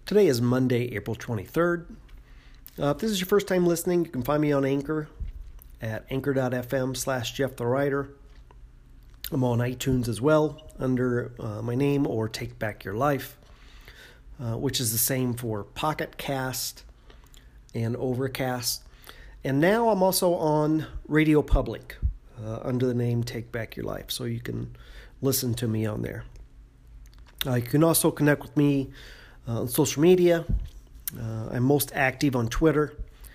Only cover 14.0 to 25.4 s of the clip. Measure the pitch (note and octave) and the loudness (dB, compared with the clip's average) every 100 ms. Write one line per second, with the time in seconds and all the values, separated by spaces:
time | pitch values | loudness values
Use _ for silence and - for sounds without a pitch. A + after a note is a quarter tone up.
14 | - - - - A2+ A2+ C#3 A#2+ A#2 A#2 | -20 -20 -20 -8 -6 -2 -2 -2 -2 0
15 | - C3 B2+ A#2+ A#2+ G#2+ G2+ - D#3 D3+ | 0 0 0 -2 -4 -6 -8 -4 -2 -2
16 | D#3 - - C3+ C3 A#2+ - - - - | -6 -8 -6 -4 -4 -6 -8 -10 -18 -20
17 | - - - - - - - A#2+ A2+ B2 | -20 -20 -20 -20 -20 -20 -10 -4 -2 -2
18 | C3 B2 C3+ - C3 B2 A#2 - - - | -2 -2 -2 -2 -4 -2 -4 -6 -10 -20
19 | - - - - C#3+ C3+ E3+ A3 A#3 G3 | -20 -20 -20 -8 -2 2 4 4 4 4
20 | F#3 F3+ F3+ F3 D#3 D3+ D3+ D#3 C3+ - | 4 4 2 2 2 2 2 0 -2 -10
21 | - D3+ D#3 D3+ C#3 C#3+ A2+ G#2+ - - | 0 2 6 4 4 2 2 -6 -12 -4
22 | - - - - A2 A2+ - B2 B2+ A#2+ | -4 -4 -12 -12 -8 -6 -2 0 2 2
23 | A#2+ A#2+ A#2 A#2 A2+ A#2 G#2+ - G#2+ F#2+ | 0 0 -2 -6 -8 -8 -8 -8 -6 -6
24 | - - A#2+ A#2 A#2+ A#2 A#2+ - - - | -8 -8 -6 -6 -6 -6 -8 -12 -18 -20
25 | - - C3+ B2+ | -20 -2 0 0